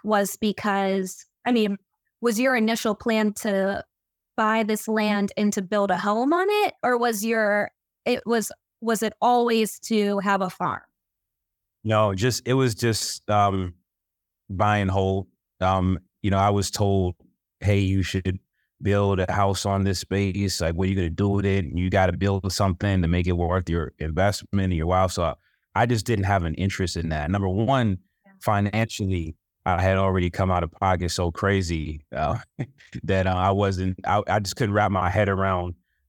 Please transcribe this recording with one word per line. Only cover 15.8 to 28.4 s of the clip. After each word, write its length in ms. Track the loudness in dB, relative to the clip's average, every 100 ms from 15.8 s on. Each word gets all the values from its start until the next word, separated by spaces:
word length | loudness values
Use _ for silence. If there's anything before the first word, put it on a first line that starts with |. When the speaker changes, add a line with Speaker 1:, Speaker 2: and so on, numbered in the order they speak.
| 0 -2 -6 _
Speaker 2:
you 80 | -2
know, 80 | 2
I 120 | 2
was 200 | 2 -2
told, 440 | -2 0 2 0 -6 _ _ _ _
"Hey, 180 | 0 2
you 240 | 2 0
should 360 | -2 -2 -4 -6 -10 _ _ _
build 380 | 0 2 2 0
a 120 | 0
house 320 | 0 0 0
on 200 | 0 0
this 160 | 0 -2
space. 600 | -2 -2 0 -2 -2 -2
Like, 140 | -2
what 120 | 0 0
are 40 |
you 60 | 0
gonna 140 | -2
do 180 | 0 0
with 180 | 2 2
it? 180 | 0
You 240 | -2 -2 2
gotta 240 | 4 2
build 380 | 2 0 0 -2
something 480 | 0 0 0 0 2
to 80 | 2
make 200 | 2 0
it 40 |
worth 380 | 0 0 0 0
your 220 | -2 -4 -6
investment 640 | -4 0 0 0 -4 -2
and 100 | 0
your 120 | 0 2
while." 220 | 2 2
So 280 | 0 -4 -4 _ _ _
I 120 | 0 2
just 180 | 0
didn't 200 | 0 0
have 180 | 2 0
an 120 | 0 -2
interest 400 | -2 -2 -4 -4
in 120 | -4
that. 200 | -2 -2
Number 180 | -2 0
one, 500 | 0 0 2 0 -2 -8 _ _
Speaker 1:
Yeah. 60 | _